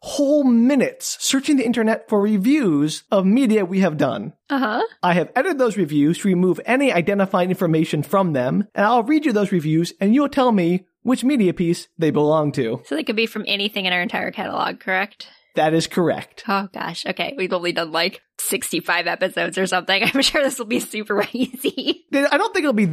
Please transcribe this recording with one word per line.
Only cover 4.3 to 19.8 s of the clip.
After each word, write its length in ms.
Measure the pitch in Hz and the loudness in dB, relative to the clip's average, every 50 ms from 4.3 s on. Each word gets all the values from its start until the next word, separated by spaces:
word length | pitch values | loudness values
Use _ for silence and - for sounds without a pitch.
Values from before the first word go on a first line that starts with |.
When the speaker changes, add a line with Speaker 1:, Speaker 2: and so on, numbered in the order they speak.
| - _ _ - | -12 _ _ -6
Speaker 2:
Uh-huh. 320 | 285 269 269 214 214 247 440 453 - _ | -4 -2 -2 -2 -2 -2 -4 -4 -4 _
Speaker 1:
I 120 | - 180 170 | 0 2 2
have 180 | 175 156 - - | 2 0 0 -2
edited 240 | 247 285 381 320 262 | -2 0 0 0 0
those 180 | 254 233 185 | 0 0 0
reviews 420 | 202 180 143 151 147 143 151 175 - | 0 -2 0 2 2 2 2 2 0
to 100 | - 202 | 0 2
remove 320 | 180 175 185 185 170 - - | 2 4 2 2 0 0 0
any 260 | - 233 262 285 254 | 0 0 2 2 2
identifying 580 | 208 175 165 202 202 202 190 190 - 185 175 185 | 2 2 0 0 0 0 0 0 0 0 0 0
information 520 | 180 - 190 165 160 156 170 - - 151 | 0 0 0 2 2 2 0 0 -2 -4
from 300 | 143 - - 196 190 175 | -2 0 0 2 2 2
them, 360 | 151 127 123 131 160 190 202 - _ | 0 0 0 0 0 -2 -2 -2 _
and 100 | 190 202 | 0 2
I'll 160 | 214 240 247 | 2 2 2
read 220 | 214 233 311 311 302 | 2 2 0 2 2
you 60 | 294 | 0
those 200 | 208 208 202 185 | 0 0 0 0
reviews, 400 | 196 175 143 156 156 160 170 - - _ | 0 0 0 0 0 0 0 -2 -4 _
and 140 | 202 202 226 | 2 2 4
you'll 140 | 285 294 277 | 4 2 2
tell 240 | - 285 254 247 | 0 2 2 4
me 340 | 220 196 170 165 180 180 - _ _ _ | 4 2 2 2 0 0 -2 _ _ _
which 220 | - 214 254 - 226 | -2 -2 -2 0 0
media 300 | 262 302 240 202 175 - | 0 2 2 2 2 2
piece 340 | - 175 170 170 - - - _ - | 0 0 0 -2 -2 -6 -12 _ -2
they 120 | 165 151 | 0 0
belong 420 | - 147 147 147 156 156 151 147 | 2 2 2 2 2 2 2 0
to. 300 | - 147 123 110 120 120 - | -2 -2 -2 -2 -4 -6 -6
Speaker 2:
So 80 | - 285 | -6 -6
they 100 | 311 294 | -4 -4
could 120 | - 220 | -4 -2
be 100 | 220 226 | -2 -2
from 180 | 220 - 214 202 | -2 -4 -6 -4
anything 400 | - 202 202 202 202 - 208 185 | -2 -2 -2 -2 -4 -4 -4 -2
in 60 | 185 | -2
our 100 | 180 180 | -2 -2
entire 280 | 175 - - 190 - 196 | -2 -2 -4 -4 -6 -6
catalog, 480 | - - 185 196 - - - 185 185 208 | -6 -6 -8 -6 -4 -4 -4 -4 -6 -6
correct? 480 | - 202 190 185 202 202 - - - - - _ _ _ _ | -6 -4 -2 -2 -4 -4 -8 -16 -20 -20 -20 _ _ _ _
Speaker 1:
That 180 | 160 156 156 | 0 2 2
is 140 | 160 165 165 | 2 2 0
correct. 580 | - - 190 175 151 98 - - - _ - - | 0 0 0 0 0 0 -2 -6 -12 _ -12 -6
Speaker 2:
Oh, 220 | - 196 196 202 190 - | -4 -4 -4 -4 -6 -8
gosh. 320 | - - - 180 - - | -10 -10 -10 -10 -8 -8
Okay. 260 | - 185 - 170 170 277 277 | -8 -6 -6 -6 -6 -4 -6
We've 140 | 185 175 190 | -4 -2 -2
only 180 | 180 175 175 | -2 -2 -2
done, 180 | 170 170 170 160 | -2 -2 -4 -2
like, 300 | 156 165 170 190 - - _ _ _ - | -2 -2 -2 -2 -4 -8 _ _ _ -10
sixty-five 680 | - - 214 - - - - 156 - - 170 170 170 | -6 -6 -4 -6 -4 -4 -6 -4 -2 -2 -2 0 0
episodes 500 | 170 170 - 185 185 - 170 170 170 165 | -2 -2 -2 -2 -2 -2 -4 -4 -2 -2
or 100 | 185 190 | -2 -2
something. 360 | 180 185 180 | 0 -2 -2